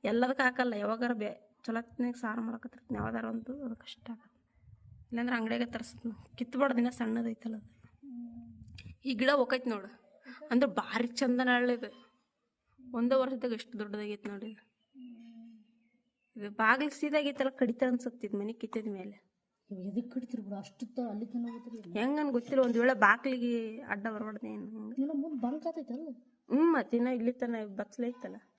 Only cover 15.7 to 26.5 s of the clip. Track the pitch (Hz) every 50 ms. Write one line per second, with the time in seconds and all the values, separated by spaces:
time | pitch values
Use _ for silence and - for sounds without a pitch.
15.7 | _ _ _ _ _ _ _ _ _ _ _ _ _ 226 208 208 208 208 220 220
16.7 | 240 262 294 294 277 - - 294 277 302 294 285 277 - 262 262 262 262 254 214
17.7 | 240 - 269 254 247 240 247 254 233 - - 202 208 202 202 214 226 233 - 220
18.7 | - 226 214 220 202 190 185 202 202 - _ _ _ _ _ _ _ _ _ _
19.7 | 202 185 180 202 190 226 240 240 - 262 247 233 - 226 208 202 202 202 202 -
20.7 | - _ 247 - - - 247 226 208 214 226 233 - 240 233 233 233 233 233 240
21.7 | 226 220 202 175 175 208 220 262 285 302 302 285 247 240 233 - 277 262 262 247
22.7 | 233 233 233 254 262 202 214 196 214 247 - 269 254 247 240 240 240 233 226 220
23.7 | 220 233 285 - 208 202 196 226 220 214 208 214 214 208 - 220 220 208 196 202
24.7 | 220 220 214 214 233 254 269 294 320 277 277 330 302 254 214 240 269 311 302 339
25.7 | 330 330 285 - 233 269 330 311 240 - - _ _ _ _ -